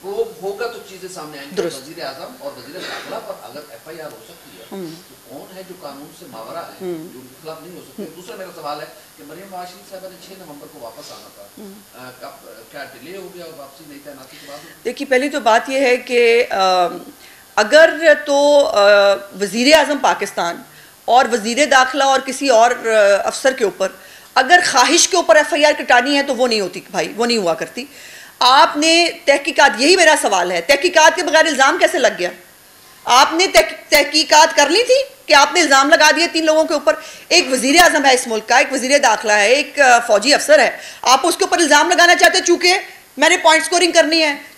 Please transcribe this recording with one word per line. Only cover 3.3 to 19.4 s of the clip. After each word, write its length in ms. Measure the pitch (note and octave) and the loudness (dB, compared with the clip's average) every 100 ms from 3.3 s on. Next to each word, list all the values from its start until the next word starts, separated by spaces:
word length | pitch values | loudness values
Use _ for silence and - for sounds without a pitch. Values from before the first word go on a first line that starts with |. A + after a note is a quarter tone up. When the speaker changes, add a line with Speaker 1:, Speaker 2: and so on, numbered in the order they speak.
| F#3+ - | -18 -18
Speaker 1:
अगर 120 | - - | -20 -20
एफ़आईआर 380 | - - E3 A#2 | -20 -20 -18 -18
हो 100 | A2+ - | -20 -20
सकती 220 | - - - | -20 -20 -20
है 60 | - | -20
Speaker 2:
हम्म। 200 | G3 E3+ E3 | -16 -16 -18
Speaker 1:
तो 200 | F#3 - _ | -20 -20 _
कौन 280 | C3+ - F#3 | -20 -20 -20
है 60 | |
जो 120 | F3+ F3 | -20 -20
कानून 260 | D3 C#3 D3+ - | -20 -20 -20 -20
से 60 | E3+ | -20
मावरा 360 | A#2 A2+ E3+ | -20 -18 -16
है, 140 | - - | -18 -14
Speaker 2:
हम्म। 220 | F#3 E3 D#3+ | -12 -12 -14
Speaker 1:
जो 60 | A#2+ | -20
उनके 220 | B2+ - | -20 -20
खिलाफ 160 | D#3 D#3+ | -20 -18
नहीं 100 | D#3+ | -20
हो 80 | E3+ | -20
सकती? 220 | - - | -20 -18
Speaker 2:
हम्म। 120 | E3+ E3+ | -18 -18
Speaker 1:
दूसरा 200 | F3+ G#3 | -20 -18
मेरा 160 | F#3 | -18
सवाल 280 | D#3+ D3 D3 | -16 -14 -14
है 80 | D#3 - _ _ | -16 -20 _ _
कि 60 | |
मरीम 240 | C#3+ D#3+ G3 | -20 -20 -18
नवाज 200 | F#3 F3+ | -18 -18
शरीफ 240 | F#3+ - | -20 -20
साहबा 160 | F#3+ F#3 | -20 -20
ने 80 | F3+ | -20
छह 300 | - F#3+ E3+ | -20 -20 -20
नवंबर 220 | D3 D3+ | -20 -20
को 100 | D3+ | -20
वापस 280 | A#2 - - | -20 -20 -20
आना 180 | F#3 - - | -20 -20 -20
था, 120 | G2+ - | -20 -20
Speaker 2:
हम्म। 160 | G#3 G3+ G3+ - | -20 -20 -20 -20
Speaker 1:
अ, 160 | B2+ - | -20 -20
कब, 420 | - - B2+ B2+ A2+ | -20 -20 -20 -20 -20
क्या 120 | C#3+ | -20
डिले 340 | C3+ B2 C3+ G3 | -20 -20 -20 -18
हो 160 | F3+ F3 | -18 -20
गया 100 | E3 | -20
वापसी 460 | D3+ C#3 - D#3 | -20 -20 -20 -20
नई 80 | C#3 | -20
तैनाती 380 | D3 C3+ C3 D3 | -20 -20 -20 -20
के 100 | C#3+ | -20
बाद? 120 | C#3+ - - - | -20 -20 -12 -12
Speaker 2:
देखिए, 220 | B3 C#4 | -10 -2
पहली 220 | B3+ C#4+ | -2 -2
तो 100 | C#4+ | -4
बात 300 | A3+ A3 A#3+ | 0 0 0
यह 120 | C4+ | -2
है 160 | C#4 B3 | 0 -2
कि, 440 | B3 A#3+ A#3 A#3 | -2 0 2 2
अ, 200 | B3 G3 F#3+ F#3 F3 F3 - - - - _ - | 0 -2 0 0 -2 -6 -18 -20 -20 -20 _ -4
अगर 560 | G#3+ D4 E4 D#4 E4 | 2 4 4 4 2
तो, 460 | D4 D4 C#4 C#4+ C#4+ | 2 0 0 2 2
अ, 540 | C#4+ G#3 G3+ G3+ G3+ G3 - | 2 2 4 4 2 0 -6
वजीर 360 | F#3+ | -10